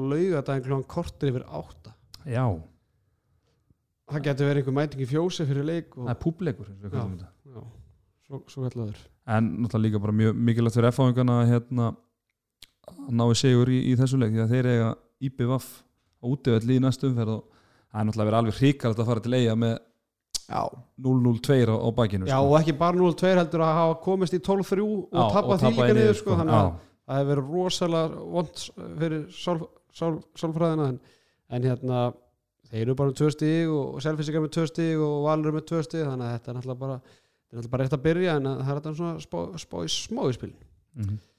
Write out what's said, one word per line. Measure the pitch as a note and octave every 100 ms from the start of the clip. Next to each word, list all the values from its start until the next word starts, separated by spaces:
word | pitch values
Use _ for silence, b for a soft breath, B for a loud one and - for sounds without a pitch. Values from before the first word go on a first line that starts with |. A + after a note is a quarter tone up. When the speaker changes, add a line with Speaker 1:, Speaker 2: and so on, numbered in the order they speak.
| C3+
Speaker 1:
laugardaginn | D3 F#3+ D#3+ C3+ C3+ B2+
klukkan | C#3 B2+
korter | - E3+ - C#3+
yfir | B2+ -
átta. | D#3 C#3+ - - - _ - D#3
Speaker 2:
Já. | A#2+ B2+ E2+ D#2+ _ _ _ _ _ _ _ _ _ _ _ _ _ -
Speaker 1:
Það | D3 D3
getur | C3+ C#3+
verið | C#3+
einhver | C3+ C3+
mæting | D3+ C#3
í | B2+
fjósi | D3+ F3+ F3+ D3
fyrir | C#3
leik | C#3+ E3+ D#3+
og | - B2
Speaker 2:
Það | B2
er |
públeikur, | E3+ E3 F3 G#2+ G#2
eins | G2
og |
við | G2+
Speaker 1:
Já, | -
Speaker 2:
köllum | G2
þetta. | F2+ F2+ _ C#3
Speaker 1:
já. | A#2+ A2+ - - _ _ _ -
Svo, | C#3 -
svo | - B2+
kallaður. | A#2+ G#2+ G#2 - _
Speaker 2:
En | - A2 A2+ -
náttúrulega | A#2 A2 A2
líka | G#2
bara | G#2 G#2+
mjög | A2 A2
mikilvægt | A#2 A#2 A#2 A#2
fyrir | A#2
F | B2
H-ingana | C3 B2 B2+ A#2+
að, | A#2+
hérna, | A#2+ A#2 B2 A#2 - _ _ _ _ _ _ - _ -
að | - C4+
ná | A#2
í | A#2 A2+
sigur | C3+ B2 B2
í, | B2+
í | C3 B2
þessum | C3 C3+
leik, | A2+
því | A2
að | A2+
þeir | B2+ B2
eiga | A#2+ A2+ A#2 _ -
I | C3+
B | - A#2+
V | C3
á | - - _ _ _ _
útivelli | B2 C#3+ - A2+ A2+ C3
í |
næstu | C3 B2+ C#3
umferð | A#2+ A2
og | A2 - b b b b
það | G#2+
er | G#2+
náttúrulega | A2 G#2+
verið | A2
alveg | A#2 G2+
hrikalegt | C3+ C#3+ B2 G#2+
að | A2+
fara | A2+
til | A2+ B2+
Eyja | A#2+ A2+
með | A#2 A2+ _ _ _ _ _ -
Speaker 3:
Já. | - - - - - -
Speaker 2:
núll | C3 C3
núll | B2 A#2
tveir | - C3+ A2+
á, | A2
á | A#2
bakinu, | A#2 A2+ G2+ F#2
Speaker 1:
Já, | C3+
Speaker 2:
sko. | C#3
Speaker 1:
og | D3
ekki | D#3 C#3+
bara | E3+ F3
núll | F3+ E3
tveir | F3+ F#3
heldur | E3 D#3+
að | D#3+ D#3+
hafa | E3 D#3+
komist | F3+ F#3+ F3+ F3+
í |
tólf | F#3 G3 F#3
þrjú | F#3+ G#3+
og | G#3+ -
Speaker 2:
Já, | - A#2
Speaker 1:
tapað | F#3
Speaker 2:
og | G#3+
Speaker 1:
því | G3
Speaker 2:
tapað | B2+
Speaker 1:
líka | - B2
Speaker 2:
niður, | G#3+
Speaker 1:
niður, | G#3+ G3+
Speaker 2:
sko. |
Speaker 1:
sko, | - F3
þannig | D#3+ A2+
að |
Speaker 2:
Já. | F#2+ E2 B B
Speaker 1:
það | - C3+
hefur | C#3
verið | C#3+ C3+
rosalega | E3+ F3+ - F3 E3 D#3+ D#3 E3
vont | E3+ E3 - - - F3
fyrir | E3 D#3+ D#3 D3+
sál-, | F3+ - E3+ D#3+ _ _
sál-, | - E3 D#3 -
sálfræðina, | - E3 D#3+ E3+ D#3+ C#3+
en, | B2 _ b b b b
en | B2 B2+
hérna, | B2 - B2 B2 A#2+ _ _ _ _ _
þeir | A2+
eru | A2+ C3
bara | C#3
með | C3
tvö | D3+
stig | D3+ D3+ D#3+ E3
og, | D3+ C3+
og | C#3
Selfyssingar | D#3 D#3 D#3 D#3+
með | D#3
tvö | E3+ D#3+
stig | E3 E3 D#3+
og | D3+ D3
Valur | D3 D#3 D#3 D3+
með | D#3
tvö | E3
stig, | D#3 E3
þannig | D3+ C3 A#2+
að |
þetta | A#2+ -
er | B2
náttúrulega | B2+ B2
bara, | C3+ B2+
þetta | - _ _ _ _
er | A#2
náttúrulega | A#2 B2
bara | C3+
rétt | C#3
að |
byrja, | D#3 E3 F3+ D3+
en | C3+
það | C3 C3
er | C#3+
þetta | D#3
svona | D#3 E3+ D#3+
spá, | D3+ E3+ E3+ F3
spá | - -
í, | E2
smá | - - A#3
í | F#3 A#2
spil. | E2 - - _ _
Speaker 2:
Mhm. | C3 G2+ G#2+ -